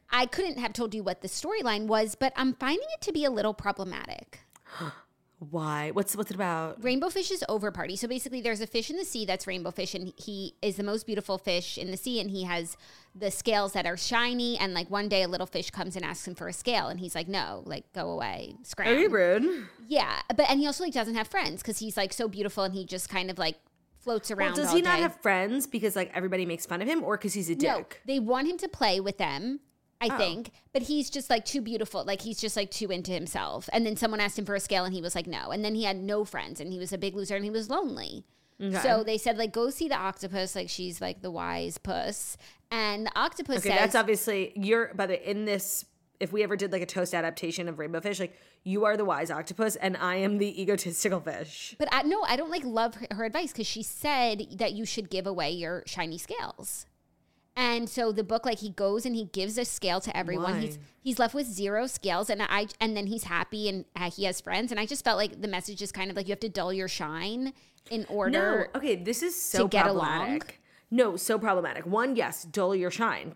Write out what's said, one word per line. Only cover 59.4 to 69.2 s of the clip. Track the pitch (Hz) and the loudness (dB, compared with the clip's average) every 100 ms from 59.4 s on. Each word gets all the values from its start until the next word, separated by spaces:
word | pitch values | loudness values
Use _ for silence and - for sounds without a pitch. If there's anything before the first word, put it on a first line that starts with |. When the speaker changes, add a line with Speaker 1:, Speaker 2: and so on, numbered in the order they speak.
| 196 220 | -2 -2
Speaker 1:
a | |
scale | 240 - 190 180 | -2 0 0 0
to | - - | 0 -4
everyone. | 175 175 180 202 | -2 0 0 0
He's, | 220 147 | -2 -6
Speaker 2:
Why? | - _ | -14 _
Speaker 1:
he's | 262 247 | -4 2
left | 226 277 | 2 2
with | 254 | -4
zero | 190 202 208 254 | -2 0 0 0
scales, | - 196 175 208 | -2 0 0 2
and | 208 | 0
I, | 208 196 214 - | 2 2 0 0
and | 220 208 | 0 0
then | 202 | -2
he's | 226 | -2
happy | 185 170 175 214 208 | -2 0 0 -2 -2
and, | 196 - | -2 -6
uh, | 175 175 | -6 -6
he | 185 | 0
has | 196 185 | -2 -2
friends. | - 185 233 | -2 -2 0
And | 214 | -2
I | 214 | -2
just | 277 | 0
felt | 233 202 | 2 4
like | 208 - | 2 -2
the | 208 | -4
message | 185 185 196 | -4 -6 -8
is | 202 | -8
kind | 196 190 | -6 -4
of | 196 | -4
like, | 190 | -4
you | |
have | 196 | -4
to | 220 | -4
dull | 190 180 | -2 -2
your | 190 185 | -2 -2
shine | - 156 160 190 233 262 - - _ - | -4 -4 -4 -4 -2 -4 -6 -20 _ -8
in | 226 202 | -6 -2
order | 208 202 285 208 214 - | 0 2 4 4 2 0
Speaker 2:
No, | 269 | -2
okay, | 285 190 | 0 0
this | 180 240 | 0 0